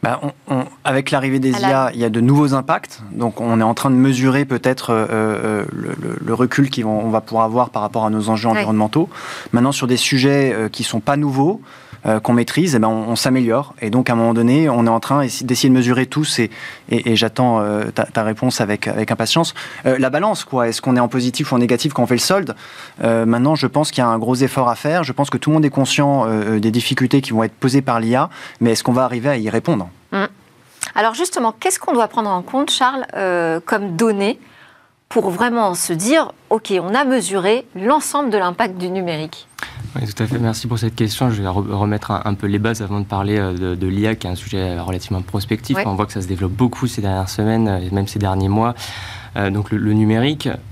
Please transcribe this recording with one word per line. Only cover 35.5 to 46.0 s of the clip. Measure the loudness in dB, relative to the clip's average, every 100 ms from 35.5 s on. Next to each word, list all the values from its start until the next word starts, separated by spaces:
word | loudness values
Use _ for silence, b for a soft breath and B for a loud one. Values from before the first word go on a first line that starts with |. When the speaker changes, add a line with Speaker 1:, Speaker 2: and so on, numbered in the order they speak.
| 2 0 0
Speaker 2:
se | -2
dire, « | -2 2 2 2 -6 _
OK, | -2 0 -2
on | 0 0
a | 2
mesuré | 2 0 0 2 0 0 -4
l'ensemble | 2 2 2 -2 0
de | 2
l'impact | 0 0 -2 -2
du | -4
numérique » ? | -4 -4 -4 -6 -10 -20 -14 B B B -6
Speaker 3:
Oui, | -6
tout | -2
à | -2
fait. | 0
Merci | 0 -2 -4
pour | -2
cette | -2 -2
question. | -2 0 0
Je | 0
vais | -2
re-, | -2 -2
remettre | -2 0 -2 -2
un, | -4 -2
un |
peu | -4 -2
les | 0
bases | 0 -2
avant | -4 -4
de | -2
parler, | -2 0 0
euh, | 0
de, | -2 -2 -2
de | -2
l'I | 0 0
A, | 0
qui | -4
est |
un | -8
sujet, | -6 -4
euh, | -4 -4
relativement | -6 -6 -4 -6
prospectif. | -4 -6 -4 -6 -2 -2
Speaker 2:
Ouais. | 0
Speaker 3:
On |
voit | -2